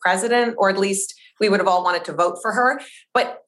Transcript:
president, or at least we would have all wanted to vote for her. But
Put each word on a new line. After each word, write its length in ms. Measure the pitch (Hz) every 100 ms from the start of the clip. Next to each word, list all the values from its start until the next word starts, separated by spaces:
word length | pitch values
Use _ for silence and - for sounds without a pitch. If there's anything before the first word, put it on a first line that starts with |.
president, 560 | 185 190 226 240 233 233
or 100 | 196
at 80 | 190
least 380 | 196 190 - - - -
we 100 | 214
would 120 | 196
have 80 | 190
all 140 | 180
wanted 220 | 180 175 170
to 60 |
vote 280 | 156 175 180
for 100 | 226
her. 280 | 208 247 277 - - _
But 240 | 247 - -